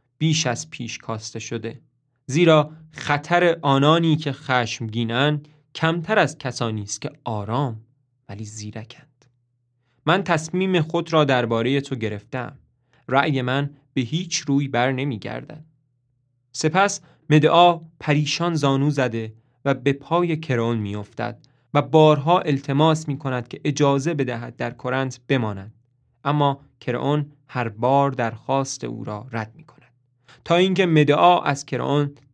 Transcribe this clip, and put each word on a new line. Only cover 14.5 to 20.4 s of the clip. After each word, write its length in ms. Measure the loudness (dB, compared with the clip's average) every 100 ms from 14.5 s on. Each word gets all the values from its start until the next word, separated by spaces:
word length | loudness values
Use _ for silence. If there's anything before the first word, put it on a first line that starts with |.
| 0 0
بر 240 | 0 0
نمی‌گردد.» 720 | 0 -4 -6 -8 -12 -12 -18 -20 _ _ _ _ _ _ _ _
سپس 500 | -6 0 2 2 0 -12 _ 4
مدعا 520 | 6 6 8 6 4 -4 -6
پریشان 560 | 0 0 0 -2 -2 2
زانو 340 | 2 2 2
زده 440 | 0 -2 -2 -8 -12 _ _ -2
و 80 |
به 200 | 0 0
پای 440 | -2 -2 0 0
کرئون 400 | -2